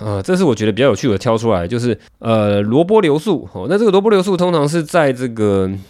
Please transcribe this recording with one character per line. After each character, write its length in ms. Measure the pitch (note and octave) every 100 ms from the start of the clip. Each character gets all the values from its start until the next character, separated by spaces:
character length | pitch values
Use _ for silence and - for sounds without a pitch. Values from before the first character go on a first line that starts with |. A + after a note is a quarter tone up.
呃， 220 | G#2+ G2+
这 140 | F#2+ F3+
是 80 |
我 100 | F#3
觉 120 | G#2+ G#2+
得 60 |
比 80 | G#2
较 80 | C3+
有 60 |
趣 140 | G2+ C3+
的 80 | G2
挑 200 | B2+ A2+
出 140 | A2+
来， 140 | F#2+ F2
就 100 | A#2+
是， 200 | A#2+ A2 - -
呃， 420 | A#2 A2 G#2 G2+
萝 200 | G#2 B2
卜 180 | E3+ A3
硫 180 | F3 D3
素。 300 | G#3+ E3 -
哦， 140 | G2 G2+
那 100 | G3
这 60 |
个 60 | A3+
萝 100 | F#3+
卜 100 | G3+
硫 120 | G3+
素 140 | F#3 F3+
通 160 | F3+
常 140 | E3+ C#3+
是 160 | E3+
在 300 | D3+ F3+ D3
这 160 | B2 B2+
个 420 | A2+ G#2+ G2 F#2+ G2 F#2+